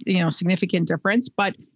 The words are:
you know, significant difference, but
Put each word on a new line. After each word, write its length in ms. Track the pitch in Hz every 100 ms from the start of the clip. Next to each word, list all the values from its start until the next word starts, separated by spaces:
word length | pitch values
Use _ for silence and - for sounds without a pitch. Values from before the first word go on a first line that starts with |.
| -
you 140 | 185
know, 100 | 170
significant 580 | - 175 185 180 185 165
difference, 400 | 165 196 220 247
but 280 | - 196 - -